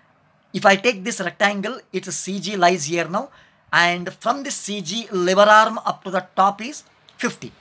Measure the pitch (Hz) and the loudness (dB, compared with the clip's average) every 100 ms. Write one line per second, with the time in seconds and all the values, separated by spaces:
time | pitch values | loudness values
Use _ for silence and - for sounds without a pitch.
0 | _ _ _ _ _ 180 196 196 240 202 | _ _ _ _ _ 2 4 4 2 -2
1 | 190 226 175 - 202 202 208 254 - 190 | -6 -6 -6 0 0 0 -6 -8 -8 -10
2 | 185 151 - 196 175 202 175 185 143 170 | -6 -8 -6 -6 -4 2 2 2 -2 -4
3 | 160 196 277 _ _ _ - 160 175 175 | -2 -4 -8 _ _ _ -2 2 2 0
4 | 175 - 214 277 277 - - 208 160 226 | -6 -8 -4 -4 -4 -8 -6 -8 -6 -10
5 | 233 196 175 190 208 214 220 226 208 - | -6 -2 2 6 8 8 6 0 -6 -6
6 | 190 185 190 - 190 196 226 294 - _ | -6 -6 -4 2 2 0 -12 -14 -20 _
7 | _ - 240 - 120 - | _ -8 -6 -6 -16 -18